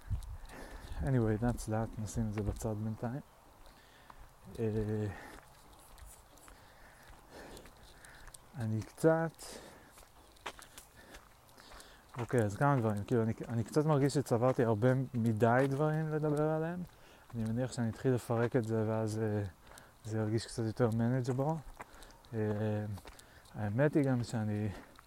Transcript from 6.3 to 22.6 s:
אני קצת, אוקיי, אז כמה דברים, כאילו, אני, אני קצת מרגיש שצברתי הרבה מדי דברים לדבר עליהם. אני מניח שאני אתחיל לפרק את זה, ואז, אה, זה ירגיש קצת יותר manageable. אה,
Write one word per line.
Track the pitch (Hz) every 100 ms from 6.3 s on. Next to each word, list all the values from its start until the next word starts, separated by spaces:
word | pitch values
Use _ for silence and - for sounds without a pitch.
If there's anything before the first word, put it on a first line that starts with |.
| - - - - - - - - - - - - - - - - - - - - - - 156
אני | 110 110
קצת, | - - 160 160 165 - - - - - - - - - - - - - - - - - - - - - - - - - - - - -
אוקיי, | 117 127
אז | 107 104
כמה | 143 139
דברים, | 110 104
כאילו, | 98 123
אני, | 113 110 -
אני | 117
קצת | 110 156 151
מרגיש | 147 139
שצברתי | 147 - 117 127 131
הרבה | 117 110 123 127 131
מדי | 123 113 107 113 123 139
דברים | 135 151 156 156
לדבר | 151 151 147 156
עליהם. | 156 160 180 175 - - - - 117
אני |
מניח | 110 113 127
שאני | - 117
אתחיל | 113 135
לפרק | 123 - 117 120 135
את |
זה, | 110 113 107
ואז, | 110 110 110
אה, | 110 104 98 - - - - - 107
זה | 110
ירגיש | 107 113 -
קצת | -
יותר | 110 107 120
manageable. | 113 117 131 123 127 139 160 - - - - - - -
אה, | 113 107 104